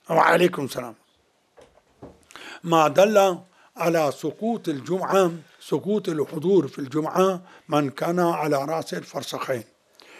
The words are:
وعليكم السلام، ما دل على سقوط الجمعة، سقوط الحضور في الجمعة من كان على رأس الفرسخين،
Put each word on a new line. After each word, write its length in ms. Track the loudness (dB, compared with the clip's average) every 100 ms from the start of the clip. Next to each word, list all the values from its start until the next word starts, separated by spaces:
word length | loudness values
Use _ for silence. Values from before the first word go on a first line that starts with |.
| -2
وعليكم 540 | 2 4 4 2 0
السلام، 300 | -8 -8 -12 -16 _ _ _ _ _ _ -20 _ _ _ -20 -20 _ -20 -20 -12
ما 240 | 0 4 4
دل 500 | 6 6 6 4 0 -10 _ _ -4
على 360 | 0 2 0
سقوط 560 | -2 -8 -6 -6 -4 -6
الجمعة، 600 | -8 -4 -6 0 2 2 0 -14 _
سقوط 480 | -6 -4 -2 -2 -2
الحضور 600 | -4 -4 -4 0 2 0
في 100 | -6
الجمعة 640 | -6 -4 -2 2 2 0 -8 -20 -2
من 220 | 0 0
كان 300 | -4 -2 0
على 440 | 0 0 0 0
رأس 300 | -2 -4 -6
الفرسخين، 720 | -10 -10 -12 -10 -8 -6 -6 -8 _ _ _ -20